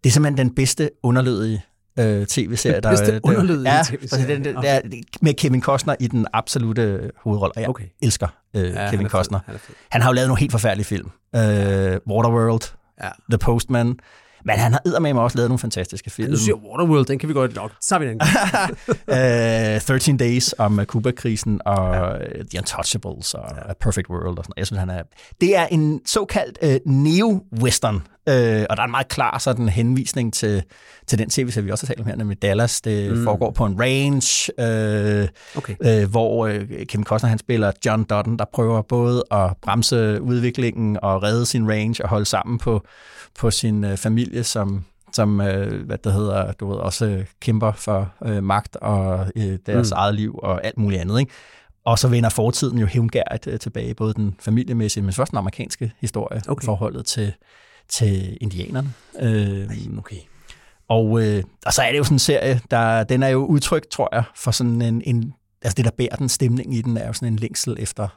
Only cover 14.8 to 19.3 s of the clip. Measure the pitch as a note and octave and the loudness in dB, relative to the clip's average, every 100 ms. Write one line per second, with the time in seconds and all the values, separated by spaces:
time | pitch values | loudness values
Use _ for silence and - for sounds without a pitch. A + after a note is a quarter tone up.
14.8 | F3+ D#3+ D#3 B2+ A#2+ A2+ A#2+ B2+ A#2 - | 2 0 2 2 2 2 0 0 -2 -6
15.8 | - G2 - - A2+ D3 G#3 - - B2+ | -8 -10 -12 -6 -2 0 2 0 -4 0
16.8 | E3+ D3+ B2+ C#3 D3+ C#3 B2+ F#2+ G#2+ - | 4 4 4 0 -2 0 0 -2 -10 -8
17.8 | - F#3 C#3 A2+ D3+ G3+ G3 G#3 F#3 - | -2 -2 -2 0 2 2 2 0 -2 -6
18.8 | - - - B2+ B2+ | -4 -6 0 2 2